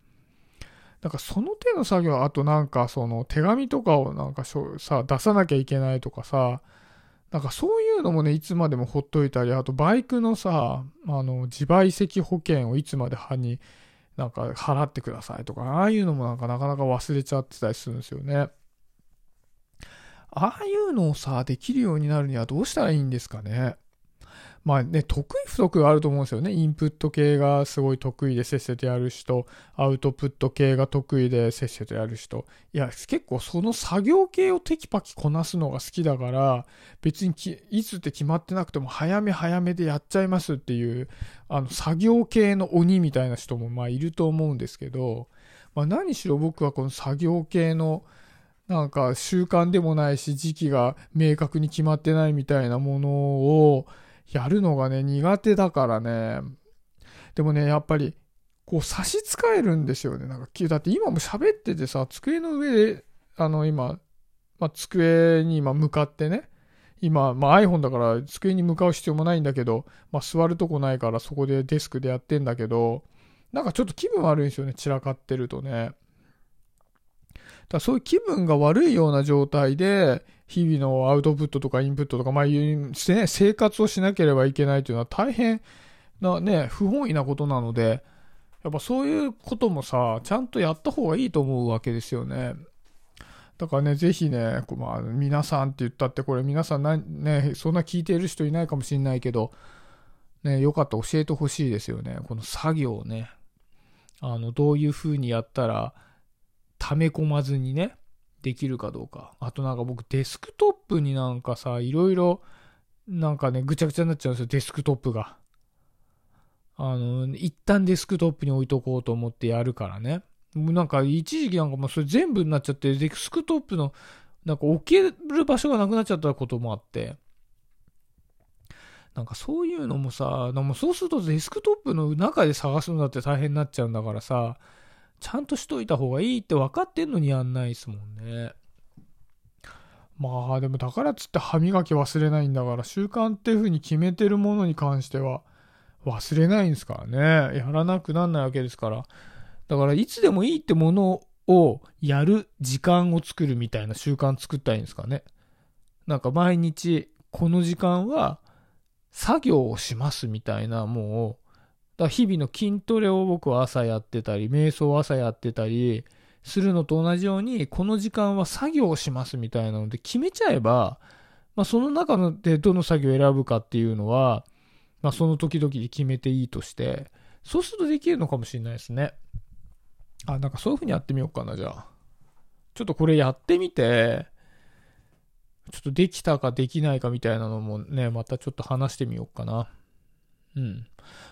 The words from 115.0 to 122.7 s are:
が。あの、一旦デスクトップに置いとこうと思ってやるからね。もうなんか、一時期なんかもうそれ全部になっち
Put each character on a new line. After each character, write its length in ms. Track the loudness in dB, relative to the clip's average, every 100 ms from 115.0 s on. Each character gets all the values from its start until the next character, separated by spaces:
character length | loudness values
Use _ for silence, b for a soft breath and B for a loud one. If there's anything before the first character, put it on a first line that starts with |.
| -2
が。 240 | -4 -8 -14 _ _ _ _ _ _ _ _ _ _ _ _ _
あ 220 | -8 -4 -4
の、 320 | -4 -4 -4 -6
一 160 | -8
旦 320 | -4 2 4
デ 100 | 4
ス 100 | 0
ク 140 | 0 0
ト 120 | 0
ッ 20 |
プ 140 | 0 -2
に 40 |
置 140 | 0
い 20 | 0
と 140 | -2
こ 160 | 0 -4
う 60 |
と 80 | -2
思 160 | -4 -4
っ 40 |
て 140 | -2 -2
や 160 | 0
る 120 | -2
か 120 | -4 -8
ら 140 | -6
ね。 240 | -6 -6 -8 _ _ -4
も 140 | 0
う 20 |
な 100 | 0
ん 60 | 2
か、 160 | 0
一 340 | 2 0 -2 -2
時 120 | -2
期 60 | 0
な 60 |
ん 80 | -2
か 60 | -2
も 100 | -4
う 20 |
そ 120 | -2
れ 60 | 2
全 260 | 2 2
部 100 | 0
に 80 | 0
な 80 | 0
っ 40 |
ち 80 | -2